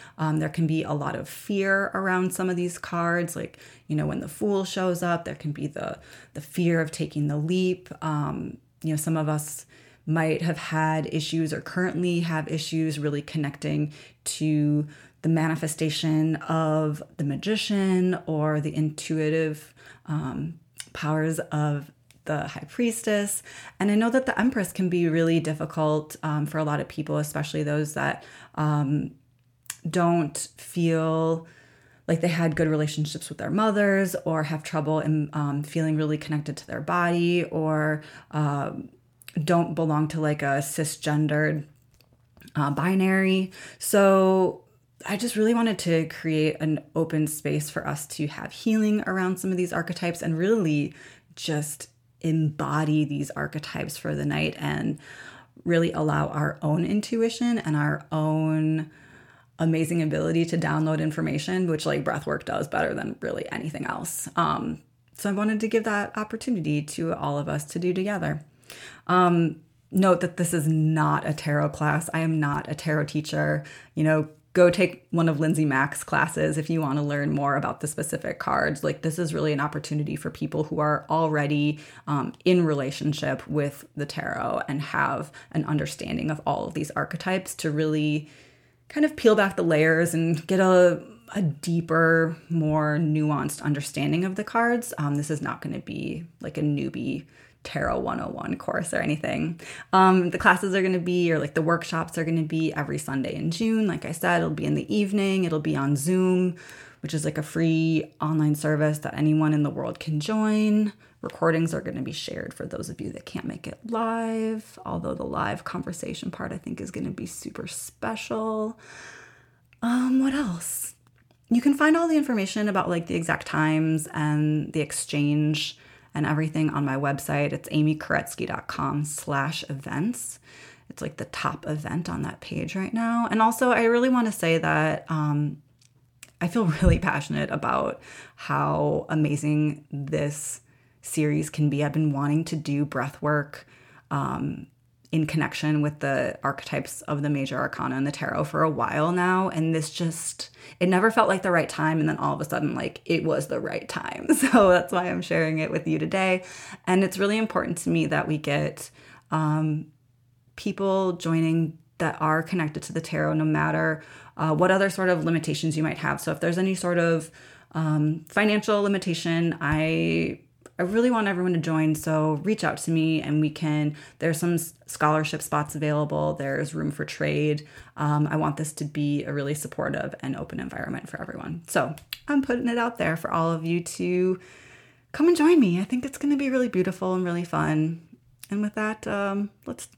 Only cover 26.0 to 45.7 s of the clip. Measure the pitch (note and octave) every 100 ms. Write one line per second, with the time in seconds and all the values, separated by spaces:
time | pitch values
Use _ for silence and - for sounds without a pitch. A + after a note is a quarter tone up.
26 | D3+ - D#3 D3+ D3+ D#3 D3+ D3 C#3 -
27 | D3+ D3+ D3 D3 D3 D#3 D3 D3 D3+ D3
28 | C3+ - - - - - D3+ D3 C#3 D3
29 | C3+ - _ _ _ _ - - E3 F3+
30 | E3+ E3+ D3 - - - - F3 E3 D#3+
31 | D#3+ D#3+ D#3+ E3 E3 - - _ _ _
32 | - E3 F3+ E3 E3 D3+ D#3+ D#3 D3+ D3+
33 | D3+ - - D#3 - F#3 A3 G#3 G3+ G3
34 | F#3+ - - D#3+ D3+ D#3 - D#3+ D3 D#3
35 | D3+ D#3 D3 D3+ C#3+ C#3+ D3 E3 D#3+ D#3
36 | D3+ D3+ D3+ D3+ D3 D3 - A#2+ D3+ F3
37 | E3+ E3+ E3+ F3 D#3+ D#3+ D#3 D#3 D3+ D3+
38 | - - - D3+ D3 C#3+ C#3 - - -
39 | _ _ - - D#3 E3+ E3+ D#3+ D#3+ D3+
40 | D#3 D#3 D#3 D3+ C#3+ C#3 D3 - D3+ -
41 | E3 D3 D3+ D3+ D3+ D3+ D3 _ _ _
42 | _ _ _ _ - - C#3+ C#3 F3 F#3+
43 | F#3+ F#3+ F#3+ F#3+ F#3 - - - - G3+
44 | G3 F#3+ F#3+ F#3+ F#3 - - _ _ -
45 | - G3 A#3 G#3 G#3+ A#3 A3+